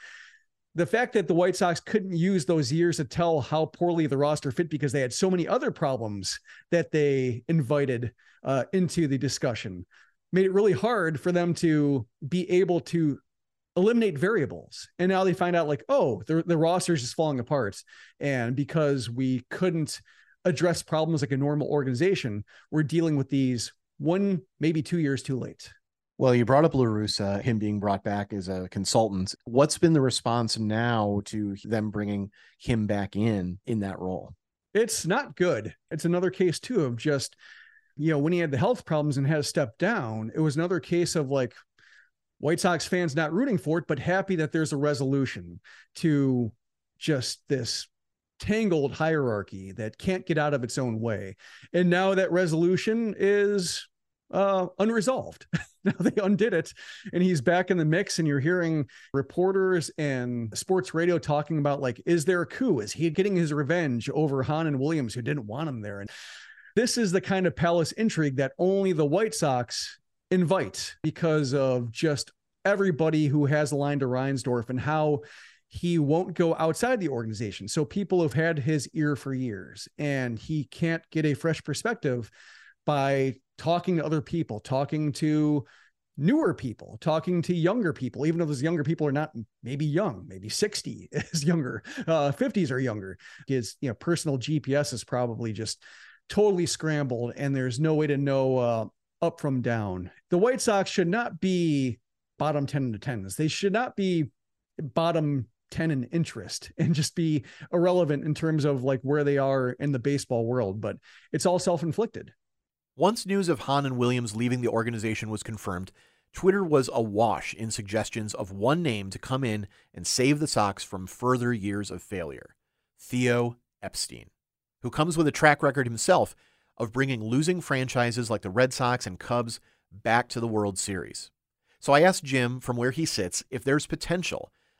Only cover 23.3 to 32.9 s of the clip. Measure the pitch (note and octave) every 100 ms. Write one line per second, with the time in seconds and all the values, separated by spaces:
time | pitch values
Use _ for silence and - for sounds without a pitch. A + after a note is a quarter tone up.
23.3 | C#3 C3 B2 - - _ - D3 F#3 G3+
24.3 | F#3 - _ D#3 D#3+ - F3 D3 B2+ -
25.3 | C3 - - - - _ _ _ - C3
26.3 | B2 A2+ C3+ D#3+ C#3+ A#2+ G#2+ G#2 - G2
27.3 | G2+ - A2 G#2+ G#2 G2+ G2 A2+ G#2 G2+
28.3 | G#2 F#2 F#2 F#2 G2 F#2+ A#2+ A2 F#2+ F#2+
29.3 | - - A#2+ D3 - E3+ D#3+ C3 A#2+ A#2+
30.3 | A#2+ A2+ A2+ G#2+ A2 A#2+ A#2 G#2 G2+ G2+
31.3 | A2 G#2 G2+ G#2 A2 G#2+ G#2 G#2 G2+ G2
32.3 | - - _ - A#2 G#2